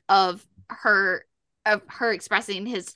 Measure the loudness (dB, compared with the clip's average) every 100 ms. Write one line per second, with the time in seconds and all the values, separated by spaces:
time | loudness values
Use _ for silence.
0 | 2 4 4 -2 _ _ -20 -4 2 2
1 | 2 -2 -6 _ _ _ 0 0 -2 -4
2 | -2 -2 -2 -2 -2 -6 -6 -8 -10